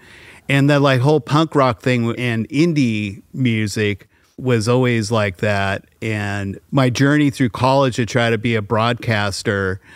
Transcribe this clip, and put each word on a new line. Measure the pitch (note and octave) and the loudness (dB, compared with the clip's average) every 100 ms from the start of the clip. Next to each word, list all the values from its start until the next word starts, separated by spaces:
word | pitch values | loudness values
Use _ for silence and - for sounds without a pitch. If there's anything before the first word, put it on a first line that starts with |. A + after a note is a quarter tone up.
| - - - - - | -20 -20 -20 -12 -2
And | C#3 C#3+ | 2 4
the, | C#3+ | 4
like, | C#3 C3 | 4 2
whole | C3+ D3+ | 4 2
punk | - D3 D#3+ | 2 0 2
rock | D3 C3 A2 | 2 2 0
thing | C3 B2 A#2 A#2 | 0 0 0 -2
and | B2 A2+ G#2+ | -2 -2 -2
indie | C3+ F3 D3+ B2 G#2+ G#2 G2+ - | 0 0 2 0 0 -4 -8 -12
music | - B2 A2 G#2+ A2+ G#2 G2+ _ _ _ - | -2 0 0 -2 -2 -2 -4 _ _ _ -8
was | B2+ A#2 G#2+ | -2 0 2
always | B2+ B2 A#2 G#2 | 2 2 0 0
like | A2+ G#2 F#2 | -2 -2 -2
that. | G#2+ G2+ G2 G2 - - | -2 0 -2 -4 -8 -10
And | A2+ G#2+ G#2 G2+ G2 F#2+ - | -6 -4 -4 -6 -8 -10 -4
my | C#3 C3 | 2 2
journey | A#2 C#3 D3 D3 | 2 2 2 0
through | - B2+ | 0 -2
college | - B2+ C#3 C3+ A#2 | 0 2 2 2 0
to | A#2 | -2
try | B2 A#2 | 0 0
to | A2+ | 0
be | A#2+ A2+ | -2 -2
a | |
broadcaster, | G#2 A2 A#2 A#2 - G#2+ G2+ - - G2+ F#2+ F#2+ - | -2 0 0 -2 -2 -2 -2 -4 -4 -2 -2 -6 -10